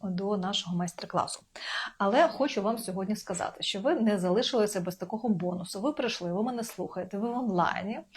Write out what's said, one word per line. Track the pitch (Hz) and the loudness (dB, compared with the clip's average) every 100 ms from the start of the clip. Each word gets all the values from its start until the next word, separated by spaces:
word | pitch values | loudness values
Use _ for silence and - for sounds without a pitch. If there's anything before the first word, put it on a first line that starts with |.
до | 196 180 196 208 | -4 -2 0 0
нашого | 185 - 170 175 | 0 -2 -2 -2
майстер-класу. | 175 - 180 175 - - _ - - - - - | -2 -6 -4 0 0 -4 _ -12 -6 -4 -6 0
Але | 196 240 330 | 4 6 6
хочу | - 277 220 | 4 0 2
вам | 196 233 | 0 0
сьогодні | 208 185 190 214 | -4 -4 -2 -4
сказати, | - 180 - - | -4 -4 -4 -4
що | - 202 | -4 0
ви | 240 320 | 2 4
не | 220 208 | 4 4
залишилися | 180 190 247 240 208 196 | 4 4 4 4 2 2
без | 180 175 | -2 -4
такого | 180 220 247 | -6 -4 0
бонусу. | 185 180 180 180 196 | 2 2 -2 -6 -2
Ви | 254 | -2
прийшли, | 294 247 - 180 | 0 -2 -2 -2
ви | 180 | 0
мене | 233 240 | 0 -2
слухаєте, | 226 - 180 185 185 196 | -6 -6 -6 -6 -6 -2
ви | 233 | -2
в | 240 | 0
онлайні. | 247 180 165 - 196 262 - | 0 4 2 2 -4 -6 -10